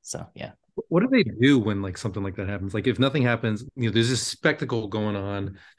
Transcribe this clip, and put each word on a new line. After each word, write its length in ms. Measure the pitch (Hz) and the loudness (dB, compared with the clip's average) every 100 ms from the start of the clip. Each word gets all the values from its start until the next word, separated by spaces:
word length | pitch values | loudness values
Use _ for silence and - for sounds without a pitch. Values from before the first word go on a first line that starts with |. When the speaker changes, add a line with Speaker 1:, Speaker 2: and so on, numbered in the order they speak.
Speaker 1:
So, 240 | - - - - | -12 -12 -12 -12
yeah. 160 | - - _ - - | -14 -14 _ -10 0
Speaker 2:
What 140 | 170 | 2
do 80 | 254 | 4
they 140 | 262 | 4
do 360 | 135 107 131 139 | 2 4 6 6
when, 220 | 104 101 | 4 0
like, 160 | 98 92 | -4 -6
something 260 | 107 92 | -6 -4
like 140 | 98 92 | -6 -6
that 100 | 98 | -6
happens? 260 | 101 98 | -4 -4
Like, 140 | 107 123 | -2 0
if 120 | 113 | 2
nothing 240 | 135 139 | 2 2
happens, 420 | 123 117 117 107 127 - | 2 2 0 -4 -6 -4
you 140 | 117 | 0
know, 40 | |
there's 160 | 107 117 | 2 2
this 160 | 127 - | 2 -2
spectacle 600 | - 160 151 127 117 104 | -2 0 0 -2 -4 -4
going 300 | 107 107 101 | -4 -2 -2
on. 400 | 98 98 98 98 - | -4 -4 -6 -10 -20